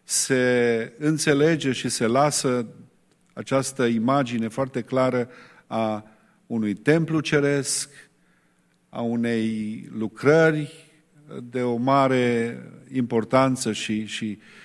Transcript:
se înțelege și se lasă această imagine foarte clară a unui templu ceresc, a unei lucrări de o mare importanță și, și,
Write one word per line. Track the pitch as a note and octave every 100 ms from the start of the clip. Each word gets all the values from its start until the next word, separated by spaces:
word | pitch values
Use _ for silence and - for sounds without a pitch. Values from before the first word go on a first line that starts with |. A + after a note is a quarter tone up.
se | - - - B2+ B2 B2 A#2+ A#2 A2+ -
înțelege | D3+ D#3 D#3 C#3+ D#3 D#3+ C3+
și | A#2+ B2+
se | - A2+
lasă | B2+ D3 - C3+ B2 A2 - - _ _ _ _
această | - A2 C3+ C3 - A#2+
imagine | A2+ A#2+ C#3+ A#2+ A#2+ A2+
foarte | C3+ C3 B2+
clară | G#2+ C3 B2+ B2 A#2 - - - -
a | A2+ A2 G#2 G#2+ _ _ _ -
unui | A#2 G#2+
templu | F#2+ C#3+ E3 D#3 D#3+
ceresc, | - D3+ C#3+ C#3+ B2+ - - - - _ _ _ _ _ _ _ _
a | -
unei | A#2 A#2+ A#2 A#2 A2 A2 G#2+ A2+ - A2
lucrări | A2 - C3 D#3+ D#3+ D#3 C#3+ - - _ _ _ - -
de | A#2+ B2
o | B2 A#2
mare | B2+ C#3 C3+ B2+ B2 A#2 A#2 B2+ - - -
importanță | C3 A#2 A#2 G#2+ C3 C3+ B2+ A#2
și, | G#2 - G#2+ G#2
și, | - A2 G2 - -